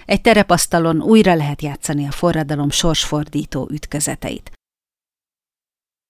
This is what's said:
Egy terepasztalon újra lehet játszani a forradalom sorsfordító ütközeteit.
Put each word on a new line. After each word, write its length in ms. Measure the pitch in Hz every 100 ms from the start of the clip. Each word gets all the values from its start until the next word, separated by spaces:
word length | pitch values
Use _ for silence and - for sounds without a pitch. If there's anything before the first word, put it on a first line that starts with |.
Egy 160 | - 196
terepasztalon 840 | - 214 196 175 - 175 165 160
újra 320 | - 220 202
lehet 280 | 170 143 143
játszani 440 | 151 139 - 147 143
a 40 |
forradalom 600 | - 175 160 147 151 143
sorsfordító 1000 | - 175 156 - 151 147 - - 139 131
ütközeteit. 800 | 151 - 147 147 - - - - - _ _ _ _ _ _ _ _ _ _ _ _ _ _